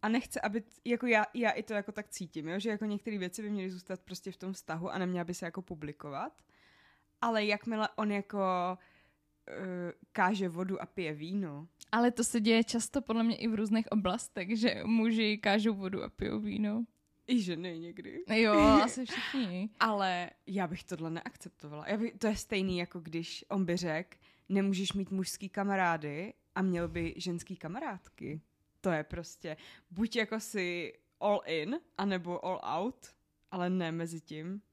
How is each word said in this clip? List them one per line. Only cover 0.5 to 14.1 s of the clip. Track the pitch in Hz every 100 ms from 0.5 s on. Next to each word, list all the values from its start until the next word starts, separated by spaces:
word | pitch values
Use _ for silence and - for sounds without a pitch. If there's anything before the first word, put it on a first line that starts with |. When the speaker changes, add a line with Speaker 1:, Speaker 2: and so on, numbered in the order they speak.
| 214
Speaker 1:
t-, | - -
jako | 233 240 247
já, | 220 208
já | 247 220
i | -
to | 214
jako | 208 202
tak | 208 208
cítím, | - 170 160 156
jo? | 185
Že | 220
jako | 208
některé | 214 202 233 208
věci | 180 180
by | 208
měly | 208 185
zůstat | 180 185 185
prostě | - 180 -
v | 180
tom | 185
vztahu | 190 - 160 175
a | 175
neměla | 180 180
by | 175
se | 175
jako | 170 165
publikovat. | 180 156 147 147 147 139 247 _ _ _ _ _ _ _ _ _
Ale | 233 220
jakmile | 208 208 - 220 214 -
on | 214
jako, | 202 196 208 190 180 180 185 - _ _ _ _ _ -
eh, | 78 190 180 175 - -
káže | - 185 208 190
vodu | 165 185 190
a | -
pije | - 165
víno. | 151 160 196 185 143 165 _ -
Speaker 2:
Ale | 220 240
to | 240
se | 233 240
děje | 214 226
často | 226 233 - 277
podle | - 226
mě | 226 226
i | 233
v |
různých | 220 214 220 226
oblastech, | 214 185